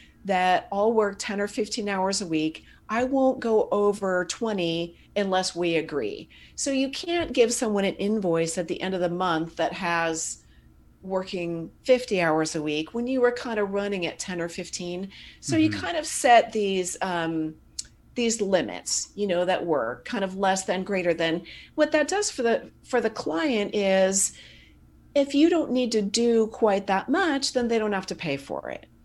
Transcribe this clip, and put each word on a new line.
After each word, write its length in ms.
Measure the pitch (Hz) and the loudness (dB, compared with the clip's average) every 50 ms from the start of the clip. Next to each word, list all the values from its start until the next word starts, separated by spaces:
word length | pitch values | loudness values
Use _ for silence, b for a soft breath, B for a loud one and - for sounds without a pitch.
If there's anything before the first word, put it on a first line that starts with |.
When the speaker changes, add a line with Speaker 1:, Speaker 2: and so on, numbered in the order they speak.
| B B B B - | B B B B -4
Speaker 1:
that 420 | 196 190 185 185 185 180 - - - | -2 0 2 4 4 4 2 2 -2
I'll 200 | 202 202 208 226 | -2 2 2 4
work 240 | 233 220 214 202 196 196 | 4 4 2 2 0 -4
ten 220 | - - 202 202 | -6 -6 -2 -2
or 80 | 202 208 | -2 -2
fifteen 400 | - - 214 208 - - 208 202 | -2 -4 -4 -4 -4 -4 -4 -2
hours 340 | 196 190 185 190 196 196 | -2 0 0 0 0 -2
a 60 | 208 170 | -2 -2
week. 380 | 160 156 156 156 156 - b b b b b - | 0 0 0 0 -2 -6 b b b b b -4
I 160 | 214 233 254 | -2 -2 0
won't 340 | 262 277 269 262 262 262 262 | 2 2 4 4 4 2 2
go 300 | - 233 220 214 - - | 0 2 2 2 4 2
over 540 | - 208 208 202 196 208 202 190 185 180 180 | 2 2 2 2 2 2 0 0 0 0 0
twenty 720 | 180 - - 233 226 214 190 175 165 165 170 170 170 B B B B - | -2 -4 -4 -4 -2 0 0 0 0 0 -2 -4 -6 B B B B -2
unless 400 | 208 202 190 185 185 185 - - | -2 0 2 2 0 0 0 -2
we 200 | 170 175 170 165 | -2 0 2 2
agree." 520 | 160 151 160 156 143 117 101 - - - B B B B B B | 0 0 0 -4 -4 -2 -4 -6 -8 -12 B B B B B B
So 160 | - - 277 | -6 -4 -2
you 180 | 269 262 269 277 | 0 0 0 -2
can't 420 | 277 - - 339 339 349 330 - | -4 -8 -6 -4 -2 -2 -2 -2
give 220 | 254 269 233 226 240 | 4 4 4 4 4
someone 320 | - 254 214 208 202 196 | 0 0 0 0 2 0
an 100 | 196 - | 0 0
invoice 600 | - 196 202 220 220 190 175 165 165 165 160 - 185 | -2 -2 -2 0 0 0 0 2 2 0 0 -2 -4
at 100 | 175 165 | -4 -4
the 140 | 208 - | -4 -4
end 140 | - 185 190 | -4 -4 -2
of 60 | 180 | -2
the 80 | 180 175 | -2 -2
month 460 | 170 175 185 180 165 160 165 165 - | -2 -2 0 0 0 0 -2 -4 -4
that 160 | - 165 - 175 | -2 -2 -2 -2
has 680 | 170 190 170 170 170 165 165 160 160 - - - b b b b b b b b - - - _ _ - | -4 -4 -2 0 0 0 0 -2 -4 -6 -8 -10 b b b b b b b b -20 -20 -20 _ _ -8
working 680 | 185 190 185 185 190 - 180 170 170 170 165 165 - - _ _ | -4 -4 -4 -4 -4 -6 -6 -4 -4 -4 -6 -8 -10 -14 _ _
fifty 360 | - 254 247 254 - 214 180 | 2 2 2 2 -2 0 2
hours 360 | 170 165 156 156 156 156 - | 2 2 2 2 2 0 -2
a 60 | 160 | -4
week 320 | 151 151 147 151 160 - - | -4 -2 -2 -2 -4 -4 -6
when 140 | 233 240 247 | -6 -4 -2
you 140 | 269 262 | 0 2
were 100 | 240 240 | 2 2
kind 280 | 240 240 - 254 226 214 | 2 0 -6 -4 -2 -2
of 100 | 208 196 | -2 -2
running 340 | 196 202 202 202 202 185 170 | -2 -2 -2 -2 -2 -2 -4
at 140 | 156 - - | -4 -6 -6
ten 220 | - - 180 175 | -8 -6 -4 -4
or 80 | 165 170 | -4 -6
fifteen. 600 | 170 - 175 - - - 180 175 175 180 196 196 B B B B B B | -6 -8 -10 -10 -8 -8 -6 -6 -6 -6 -8 -10 B B B B B B
So 160 | - - - | -4 0 2
you 140 | 320 311 311 | 4 4 4
Speaker 2:
Mm-hmm. 100 | 302 302 | 2 -2
Speaker 1:
kind 160 | 359 339 339 | -4 -4 -4
of 100 | 320 302 | -4 -4
set 460 | - - - - 262 240 226 220 - | -4 -6 2 6 8 8 8 8 6
these, 460 | - 220 202 196 190 190 180 175 - - | 0 -2 0 0 0 0 -2 -4 -4 -4
um, 520 | - 190 180 170 165 165 165 160 156 156 156 - - - - - - - - _ _ - - | -4 -2 0 -2 -2 -2 -2 -2 -4 -4 -8 -12 -20 -16 -16 -16 -16 -16 -20 _ _ -12 -6
these 260 | - 233 233 220 220 | -2 0 0 0 0
limits, 680 | 208 190 196 175 139 101 87 90 - - - - - - - | 0 2 2 2 2 0 -6 -8 -6 -4 -4 -4 -6 -8 -6
you 120 | 190 208 196 | -6 -2 0
know, 180 | 175 175 180 | 0 0 2
that 200 | 180 185 - - | 0 0 0 0
were 360 | 175 156 139 117 117 127 127 - | 0 0 0 0 -2 -4 -8 -10
kind 180 | - - 208 196 | -8 -4 -4 -4
of 120 | 190 185 | -4 -4
less 300 | 190 196 190 190 190 - | -2 0 0 0 0 0
than, 180 | - 180 185 190 | -2 -4 -4 -2
greater 300 | - 202 185 175 175 165 | -2 -2 0 0 0 0
than. 300 | 165 165 165 160 175 B B B B B B B | 2 0 0 0 -2 B B B B B B B
What 160 | - 302 302 311 | 0 0 2 4
that 160 | 302 294 294 | 2 2 2
does 220 | - 403 415 - | 0 -2 -2 -4
for 100 | - - | -4 -2
the, 300 | 240 233 226 - - - - - - | 0 0 0 0 -2 -8 -18 -20 -10
for 160 | - - 240 | -2 -2 0
the 120 | 226 220 | 0 0
client 640 | 220 - - 294 302 330 330 302 247 214 202 190 - | -4 -4 -6 -4 -2 0 0 0 0 0 -2 -2 -2
is, 580 | 208 196 190 190 190 190 190 196 190 - - B B B B B B B B B B - - _ - - - - | 0 2 4 4 4 4 4 2 0 0 -2 B B B B B B B B B B -20 -20 _ -20 -20 -2 0
if 180 | 285 277 277 - | 2 2 2 4
you 140 | 277 302 339 | 4 4 6
don't 220 | 349 330 285 - | 4 2 2 2
need 200 | 247 254 247 226 226 | 0 0 0 2 0
to 80 | 220 | 0
do 460 | 202 202 - 233 233 240 233 226 220 220 | 0 0 0 2 2 4 4 4 2 2
quite 400 | - - 233 214 196 196 196 - | 0 2 2 4 4 2 0 0
that 200 | 190 190 - - | -2 -2 0 0
much, 460 | 269 359 392 330 277 277 269 - - | 0 2 2 2 0 0 -2 -2 -2
then 140 | 254 240 226 | -2 0 2
they 120 | 233 226 | 0 0
don't 140 | 214 214 202 | 0 0 -2
have 140 | 190 185 - | -2 -4 -6
to 80 | 185 | -8
pay 200 | - - 165 139 | -6 -4 -4 -4
for 340 | 139 139 - - 67 - - | -4 -4 -8 -10 -8 -8 -10
it. 180 | - - - - _ _ | -12 -12 -14 -20 _ _